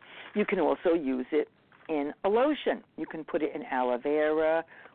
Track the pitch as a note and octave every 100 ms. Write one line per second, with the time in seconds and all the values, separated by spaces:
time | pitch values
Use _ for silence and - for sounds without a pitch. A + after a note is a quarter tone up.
0 | - - - G#3 G#3 F#3 C#3+ C#3 F3+ E3+
1 | C3+ B2+ B2+ D3+ - _ _ - - D3+
2 | C#3+ - G3 A3 C#4 D4 - A#2+ - -
3 | D#3+ D#3+ D3+ E3 D#3 D3+ - C3+ B2+ B2
4 | C#3+ D3+ D3+ D#3 D#3 E3 D#3+ - -